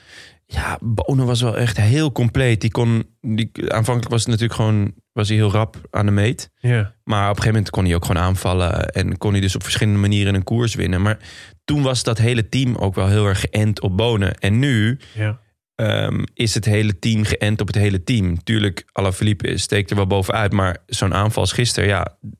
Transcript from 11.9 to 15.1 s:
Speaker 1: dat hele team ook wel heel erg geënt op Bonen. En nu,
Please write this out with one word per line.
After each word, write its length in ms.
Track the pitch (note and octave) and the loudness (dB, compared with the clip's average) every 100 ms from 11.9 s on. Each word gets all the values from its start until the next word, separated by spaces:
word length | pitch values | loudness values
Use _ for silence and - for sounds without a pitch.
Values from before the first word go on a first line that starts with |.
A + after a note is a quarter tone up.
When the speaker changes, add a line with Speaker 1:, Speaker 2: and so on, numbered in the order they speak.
| B2 | 0
Speaker 1:
dat 160 | - A2+ | 0 2
hele 300 | A#2 A#2+ G2 | 2 2 0
team 280 | B2+ B2+ A#2 | 0 0 0
ook 180 | G2 | -2
wel 120 | F#2 F#2+ | 0 2
heel 180 | G#2 G2+ | 4 2
erg 140 | F#2+ | 0
geënt 400 | - G#2+ G#2+ G2+ | 0 0 0 0
op 160 | G2+ F2+ | -2 0
Bonen. 420 | A#2 A2+ F#2+ E2 | 2 2 0 0
En 200 | G2 A2+ | 0 2
nu, 400 | C#3+ A2+ G#2+ C#3 - | 2 2 0 -2 -8